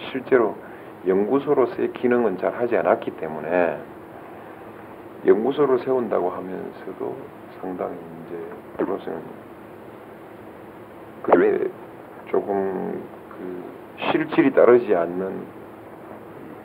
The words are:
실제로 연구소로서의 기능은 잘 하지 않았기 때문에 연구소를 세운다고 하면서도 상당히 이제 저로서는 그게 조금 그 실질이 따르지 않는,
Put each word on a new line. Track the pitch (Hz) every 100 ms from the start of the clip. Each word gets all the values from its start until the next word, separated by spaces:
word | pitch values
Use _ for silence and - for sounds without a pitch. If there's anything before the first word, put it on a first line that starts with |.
| -
실제로 | 131 - 131 107 87 - - - - 90
연구소로서의 | 95 104 139 139 139 120 - 117
기능은 | - 123 120 113 92
잘 | 92
하지 | 113 120 104
않았기 | 85 117 -
때문에 | - 80 76 78 90 85 73 - - - - - - - - - - - - - - -
연구소를 | 98 120 143 139 123
세운다고 | 127 131 110 95 87
하면서도 | 87 92 90 90 - - - - - - - - -
상당히 | 92 92 95 87 82 82 82
이제 | 85 - - - -
저로서는 | 98 95 - 82 - - - - - - - - - - - - - - - - - - - -
그게 | - - 214 - - - - - - - -
조금 | 98 101 98 98 92 90 90 - - -
그 | - 92 90 85 - - -
실질이 | - 156 151 135 139
따르지 | - 107 120 104
않는, | 90 85 90 95 92 92 - - - - - - - - - - -